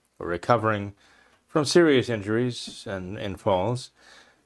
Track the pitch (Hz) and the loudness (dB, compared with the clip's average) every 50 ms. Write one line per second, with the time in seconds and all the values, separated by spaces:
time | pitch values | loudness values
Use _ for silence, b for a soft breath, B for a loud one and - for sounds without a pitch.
0 | _ _ _ - 90 87 85 85 - - 123 113 104 110 107 104 101 101 101 b | _ _ _ -10 -8 -6 -6 -2 2 2 2 4 2 0 0 -2 -4 -8 -12 b
1 | b b b b b b b b b _ - 160 147 - - 175 170 156 143 127 | b b b b b b b b b _ -2 -2 0 4 4 6 6 6 6 4
2 | 110 - 120 107 98 104 110 113 123 123 117 - - - - - - 113 98 92 | 2 0 -2 -4 -2 -2 0 0 0 -2 -4 -8 -12 -14 -14 -14 -12 -10 -10 -8
3 | 92 92 101 107 107 101 95 - - 107 98 90 92 110 123 123 - - b b | -8 -10 -10 -8 -8 -8 -8 -4 0 2 2 2 2 0 -2 -4 -6 -12 b b
4 | b b b b b b b b b | b b b b b b b b b